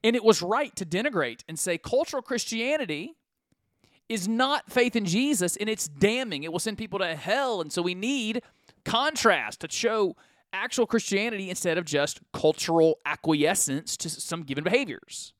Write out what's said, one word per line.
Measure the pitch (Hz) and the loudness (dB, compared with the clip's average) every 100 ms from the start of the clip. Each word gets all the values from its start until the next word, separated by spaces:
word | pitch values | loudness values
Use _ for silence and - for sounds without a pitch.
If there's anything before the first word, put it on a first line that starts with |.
And | 220 | 2
it | 233 | 4
was | 220 208 | 6 6
right | 175 233 285 - | 4 0 0 -4
to | 175 | -4
denigrate | 180 269 208 127 113 - | -2 0 0 -2 -4 -12
and | 165 | -4
say | 185 165 | -2 -2
cultural | - 254 330 277 | 0 0 0 -4
Christianity | - 247 - 226 240 302 208 151 240 - _ _ _ _ _ _ _ _ _ | -4 -4 -2 -4 0 -2 -2 -6 -8 -14 _ _ _ _ _ _ _ _ _
is | 220 180 | -4 0
not | 226 262 294 - | 2 2 0 0
faith | 254 247 | 2 2
in | 233 190 | 2 2
Jesus, | 190 277 254 175 - | 2 2 2 0 -2
and | 214 | -4
it's | 220 156 | -4 -6
damning. | 143 196 240 247 147 | 2 2 2 -4 -6
It | 156 | -4
will | 170 | -4
send | 220 208 | -4 -6
people | 220 196 | -8 -4
to | 180 156 | -4 -4
hell, | 170 240 269 208 | -2 0 0 -2
and | 156 | -2
so | 180 | -2
we | 175 180 | -2 -2
need | 220 277 220 214 _ _ _ _ | -2 -2 -2 -4 _ _ _ _
contrast | - 226 285 311 233 165 107 - | -2 0 0 2 4 4 -2 -10
to | 160 | -8
show | - 226 220 190 - _ _ _ | -2 0 2 0 -2 _ _ _
actual | 190 240 - 233 | -6 -4 0 2
Christianity | 226 - 196 226 208 190 | 2 2 0 0 -4 -6
instead | 180 180 165 | -4 0 0
of | |
just | 165 143 143 - _ | 0 0 0 -4 _
cultural | - 156 - - 165 160 156 | 2 2 2 2 6 6 4
acquiescence | 147 147 160 151 147 196 - 139 160 - | -4 -2 0 4 4 2 0 -2 -4 -8
to | 165 | -8
s-, | 156 | -8
some | - 170 | -8 -8
given | 143 135 | -4 -4
behaviors. | 165 240 240 113 - - - | 2 0 0 -8 -14 -16 -16